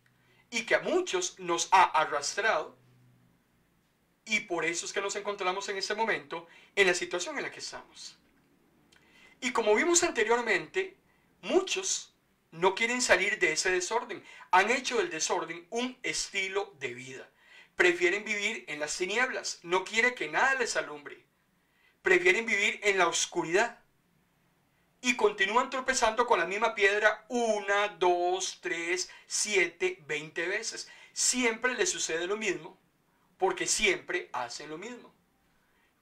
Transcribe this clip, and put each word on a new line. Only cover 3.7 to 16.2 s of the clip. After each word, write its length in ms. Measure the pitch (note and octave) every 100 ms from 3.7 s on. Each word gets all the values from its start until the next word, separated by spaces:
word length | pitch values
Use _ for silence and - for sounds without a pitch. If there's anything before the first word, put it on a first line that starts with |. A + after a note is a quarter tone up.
| _ _ _ _ _
y 160 | - G#3+
por 240 | - E3+
eso 220 | E3 E3+ F#3+
es 60 |
que 80 | G3+
nos 140 | G3+
encontramos 540 | G3+ G#3 G3+ F#3 F#3+ G3+
en 80 | G3
ese 180 | F#3+
momento 540 | G#3+ A3 D#3 C#3+ E3 - - -
en 140 | - F#3+
la 60 |
situación 420 | F3+ F3 F3+ D#4+ C4+
en 80 |
la 80 | D#3+
que 80 | -
estamos. 580 | - - - - - - _ _ _ _ _ _ _ _ _ _ - -
Y 120 | B3
como 240 | A#3+ G#3 A3
vimos 260 | E4 E4+
anteriormente, 960 | F4 A#3+ A3 A#3+ A3+ F3+ D#3 F#3+ F#3+ - _ _ _ _
muchos 680 | F#3 E4+ F#4+ F#4+ F#4+ - - _ _ _ _
no 240 | D#3+ F#3+
quieren 280 | F#3+ A#3 B3
salir 360 | B3 F3+ G3+ F3
de 140 | E3
ese 180 | D#3 F#3
desorden. 540 | F3+ - A3+ A#3+ F3+ - - -
Han 200 | - G#3+
hecho 260 | B3+ B3+ A#3+
del 140 | F3
desorden 540 | D#3 - F#3 D#3+ E3+ -
un 260 | A#3 B3+ -
estilo 720 | D#3 D3+